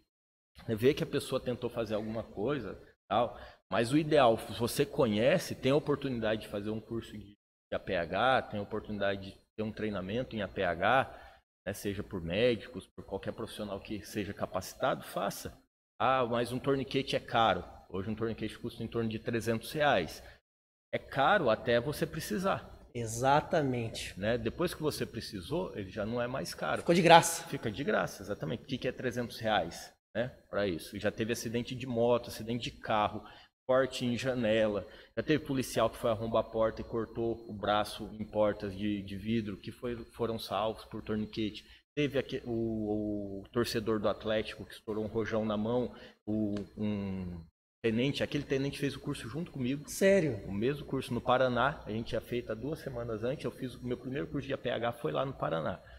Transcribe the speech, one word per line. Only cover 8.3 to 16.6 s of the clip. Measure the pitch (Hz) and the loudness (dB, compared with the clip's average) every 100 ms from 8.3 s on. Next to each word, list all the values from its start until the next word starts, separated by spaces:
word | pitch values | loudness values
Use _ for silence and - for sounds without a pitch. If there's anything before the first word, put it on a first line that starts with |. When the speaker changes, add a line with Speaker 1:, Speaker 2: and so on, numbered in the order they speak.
| 123 | 4
Speaker 1:
tem | - 104 | 2 -6
a | |
oportunidade | 101 107 - 104 101 101 95 | -4 -6 -4 -2 0 0 -6
de | - _ - | -14 _ -6
ter | |
um | 110 | -6
treinamento | 107 107 98 92 113 127 110 | -4 -4 -4 -4 -4 -4 -4
em | |
A | 95 | -4
P | - | 0
H, | 90 85 98 131 120 - - - _ _ - | 0 2 4 4 2 -6 -20 -20 _ _ -8
né, | |
seja | 101 104 98 | -4 -4 -4
por | - 95 | -6 -6
médicos, | 82 95 123 110 - 95 - | -2 2 4 2 -4 -12 -12
por | - | -16
qualquer | - 98 107 | -8 -6 -6
profissional | 98 110 - 104 98 | -8 -10 -8 -6 -6
que | - 107 - | -6 -8 -6
seja | 113 98 | -6 -4
capacitado, | 95 101 92 - - 135 165 | -4 -4 -4 -6 -2 0 0
faça. | - 175 196 - - - _ _ _ - | -4 -4 -4 -4 -10 -14 _ _ _ 0
Ah, | 117 131 117 | 2 2 2
mas | 117 120 | 0 0
um | |
torniquete | 123 | -2